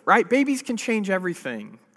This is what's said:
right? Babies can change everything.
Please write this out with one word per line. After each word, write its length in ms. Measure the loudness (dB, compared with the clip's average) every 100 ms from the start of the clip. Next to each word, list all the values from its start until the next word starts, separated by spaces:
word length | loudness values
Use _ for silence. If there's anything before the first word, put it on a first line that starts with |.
right? 240 | 2 4 4
Babies 320 | 2 2 -2
can 160 | -4 -6
change 320 | -2 -2 0
everything. 720 | -2 -2 -6 -8 -10 -12 -18 _